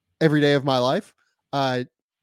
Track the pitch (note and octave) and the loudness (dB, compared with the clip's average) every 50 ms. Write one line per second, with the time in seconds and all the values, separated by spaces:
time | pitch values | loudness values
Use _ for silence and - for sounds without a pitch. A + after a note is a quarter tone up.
0 | _ _ _ - D#3 D3+ D3+ D3 C#3+ C#3+ C#3+ C#3 C3 C#3 C3 B2+ B2 B2+ D#3 G3+ | _ _ _ 0 0 2 2 2 2 2 2 0 0 0 0 0 0 0 -2 -4
1 | - - _ _ _ _ _ _ _ _ - C#3+ C3+ C3 B2+ B2 B2+ - _ _ | -6 -10 _ _ _ _ _ _ _ _ -6 -4 -2 -2 -4 -6 -8 -10 _ _
2 | _ _ _ _ | _ _ _ _